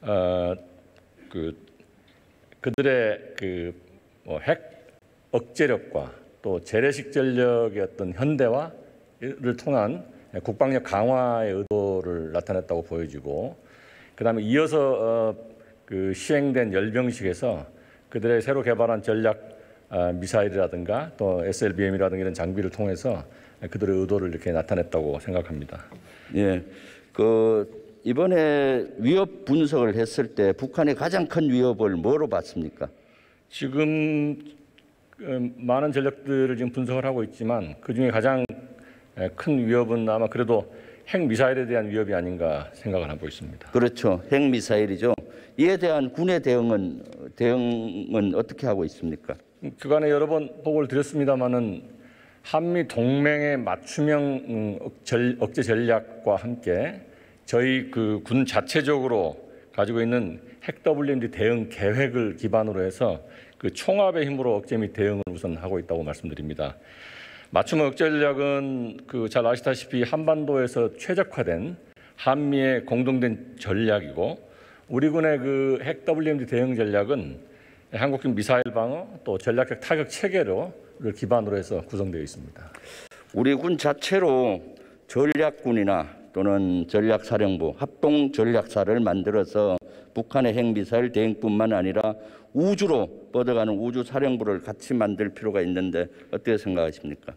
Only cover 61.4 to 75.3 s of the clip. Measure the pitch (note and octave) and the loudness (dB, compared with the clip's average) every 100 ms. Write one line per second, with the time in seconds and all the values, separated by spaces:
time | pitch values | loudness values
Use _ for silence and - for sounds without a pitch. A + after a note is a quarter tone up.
61.4 | A2 A#2+ G#2+ - G2+ A2+ C3+ B2 A2 E2+ | 2 2 -2 -2 0 2 0 0 -2 -2
62.4 | A2 A2 G#2+ G2 F#2 F#2 A#2+ D#2+ - - | 0 0 0 0 -2 0 -2 -2 -8 -20
63.4 | - - G2 - - G3 G3 E3+ C#3+ C#3 | -20 -8 -8 -4 0 4 4 2 -2 0
64.4 | B2 G#2 - A2+ G#2 - G2+ G2+ G2 E2+ | 0 0 0 -2 -2 0 0 0 -4 -6
65.4 | F2+ D#2+ F2+ F#2 E2+ E2 D#2 D2 D#2+ D2+ | -6 -6 -4 -4 -4 -4 -4 -6 -8 -8
66.4 | D2+ D2+ C#2+ - - - - - - - | -8 -6 -6 -8 -20 -20 -20 -20 -20 -20
67.4 | - F2+ - D#3+ D3 - D#3+ D3+ D3 C3+ | -2 0 2 2 2 2 0 4 2 2
68.4 | C#3+ C#3 C#3 C3 A#2 - - B2+ A2+ B2+ | 0 0 -2 -4 -6 -10 -8 -4 0 2
69.4 | A#2 A#2+ C#3 B2+ - B2 A#2+ D#3 D#3+ D#3 | 2 2 0 -2 -2 -2 0 0 2 0
70.4 | D3 C#3 B2 A#2+ A#2 - - F3+ F#3+ - | 2 2 2 2 0 -2 -6 -2 -2 -2
71.4 | A2+ E2+ B2 F3 - - - - - C#3 | -2 -2 -4 -10 -18 -20 -20 -4 0 2
72.4 | D3 C#3+ C3+ B2+ - A#2 B2+ C3 B2 A2 | 2 2 2 0 0 0 2 2 0 -2
73.4 | - - - G2 A2 G#2 D2+ C#2 G2 E3+ | -8 -14 -4 0 2 2 0 -4 -4 -4
74.4 | - - - - _ A#2+ D3+ D#3 D#3 | -14 -20 -20 -20 _ 0 2 2 2